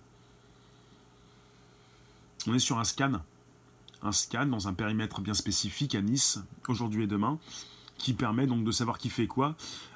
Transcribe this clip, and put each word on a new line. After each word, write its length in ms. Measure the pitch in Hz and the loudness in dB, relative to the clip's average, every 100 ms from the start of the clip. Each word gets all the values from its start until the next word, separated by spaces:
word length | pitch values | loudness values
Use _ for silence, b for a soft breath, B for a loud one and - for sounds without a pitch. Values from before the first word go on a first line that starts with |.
| - - - - - - - - - - - - B B B B B B B B B B - - - | -10 -20 -20 -20 -20 -20 -20 -20 -20 -20 -20 -20 B B B B B B B B B B -18 -6 0
On 60 | |
est 60 | 123 | 2
sur 200 | - 117 | 2 2
un 40 | |
scan, 380 | 113 - 139 101 - - - - - - - - | 0 2 2 0 -4 -18 -20 -20 -20 -20 -20 -6
un 100 | 104 | 0
scan 340 | - - 117 143 | 0 0 0 0
dans 220 | 113 98 | 0 0
un 60 | |
périmètre 480 | 92 107 110 107 - | 0 0 0 -2 -4
bien 120 | 101 | -2
spécifique 640 | 104 107 95 101 - 139 107 | -2 0 0 -2 -2 -2 0
à 60 | |
Nice, 380 | 101 135 - 107 92 - - | 2 4 2 2 -6 -8 -4
aujourd'hui 360 | 117 113 107 | -2 0 0
et 40 | 104 | 2
demain, 320 | 101 113 156 B B B B B - | 2 2 0 B B B B B -4
qui 160 | - | -2
permet 340 | 104 120 113 135 | 0 2 4 2
donc 160 | 120 | 2
de 80 | 110 | 2
savoir 260 | 104 117 - | 2 0 -2
qui 120 | 123 | -2
fait 180 | - 104 | 0 0
quoi, 280 | - 143 160 B B B | 2 0 -2 B B B